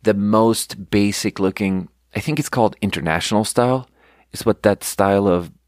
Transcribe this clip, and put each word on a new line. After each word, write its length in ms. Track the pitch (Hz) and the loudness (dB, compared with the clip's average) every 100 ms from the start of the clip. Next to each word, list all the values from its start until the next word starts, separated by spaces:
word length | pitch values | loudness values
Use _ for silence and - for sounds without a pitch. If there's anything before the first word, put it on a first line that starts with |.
the 100 | 110 | 0
most 760 | 101 104 110 113 110 - - 95 | 0 2 4 4 2 -4 -12 -2
basic 480 | 104 101 98 107 - | 0 2 0 -6 -2
looking, 500 | 95 - 98 95 87 _ _ 107 | -2 0 -2 -2 -6 _ _ -8
I 40 | |
think 180 | 127 151 | -4 -4
it's 120 | 147 | -2
called 260 | 127 110 - | 0 0 0
international 640 | 101 87 80 80 - 107 | -6 -4 -2 -2 0 0
style, 460 | 107 - 123 131 127 _ _ _ _ | 0 0 2 0 -4 _ _ _ _
is 140 | - 117 | -6 -2
what 160 | 101 | 2
that 220 | 104 98 | 2 0
style 440 | - - 98 98 101 | -4 -2 2 4 4
of 240 | 87 82 - | 2 -2 -16